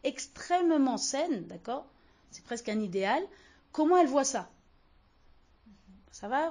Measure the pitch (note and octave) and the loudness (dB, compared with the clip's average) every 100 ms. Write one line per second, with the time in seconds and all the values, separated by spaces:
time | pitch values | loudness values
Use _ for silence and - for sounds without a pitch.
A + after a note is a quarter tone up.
0 | C4 - - - - F4+ F4 D#4 C4+ A3+ | -6 -6 -14 -14 -2 2 4 4 2 0
1 | - C4+ E4+ A#3 E3+ F3 - C4 - _ | -4 -4 -2 -4 -6 -12 -8 -8 -10 _
2 | _ _ _ - - A#3 A#3 G#3+ G#3 F#3+ | _ _ _ -20 -10 -8 -4 -4 -2 -2
3 | F#3+ C4+ G4 - - _ _ - D#4 F4+ | 0 0 -2 -12 -20 _ _ 0 4 6
4 | D4+ C#4 - - F3 _ _ _ _ _ | 6 4 0 -4 -8 _ _ _ _ _
5 | _ _ _ _ _ _ A3+ G3 - F#3+ | _ _ _ _ _ _ -20 -20 -20 -20
6 | - - G3+ C4 D#4+ | -20 -14 -4 -2 -2